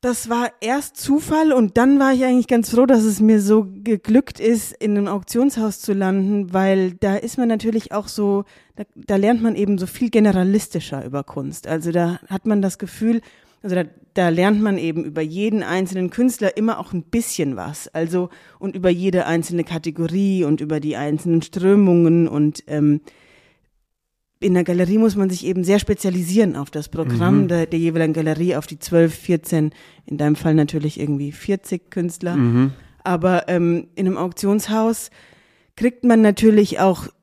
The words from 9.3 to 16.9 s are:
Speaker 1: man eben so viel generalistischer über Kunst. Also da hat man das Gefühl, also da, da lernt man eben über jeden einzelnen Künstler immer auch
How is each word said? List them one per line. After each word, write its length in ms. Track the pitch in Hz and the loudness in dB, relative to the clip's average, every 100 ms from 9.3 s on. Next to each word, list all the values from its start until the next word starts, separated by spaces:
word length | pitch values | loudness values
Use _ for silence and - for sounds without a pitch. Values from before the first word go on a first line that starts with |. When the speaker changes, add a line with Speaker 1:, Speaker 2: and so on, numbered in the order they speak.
| 233 | 2
Speaker 1:
man 140 | 226 190 | 0 0
eben 200 | 202 202 | 0 0
so 100 | 180 | -4
viel 220 | - 240 | -4 0
generalistischer 960 | 226 208 185 185 208 - 175 - 135 | 4 4 4 2 0 -2 -8 -8 -10
über 180 | 127 139 | -8 -8
Kunst. 440 | 139 - 139 156 - | -8 -10 -10 -12 -8
Also 240 | 160 170 | -6 -2
da 280 | 170 170 180 - | 0 0 -4 -8
hat 180 | 190 226 | -6 0
man 160 | 208 | 0
das 160 | 190 - | 0 -4
Gefühl, 420 | 196 - 220 233 - _ _ _ | -14 -4 -2 -2 -4 _ _ _
also 140 | 208 180 | -4 -4
da, 80 | 160 _ _ | -4 _ _
da 160 | - 175 | -2 0
lernt 320 | 165 190 208 | 2 2 2
man 160 | 214 196 | 0 0
eben 260 | 165 160 | -2 -4
über 160 | 151 156 | -6 -6
jeden 420 | 156 170 214 214 | -6 -4 -2 -2
einzelnen 460 | 120 180 185 185 180 | -2 -2 -2 -4 -6
Künstler 480 | - 254 233 196 - | 0 -2 0 -4 -2
immer 220 | 220 - | -2 -4
auch 160 | - | -6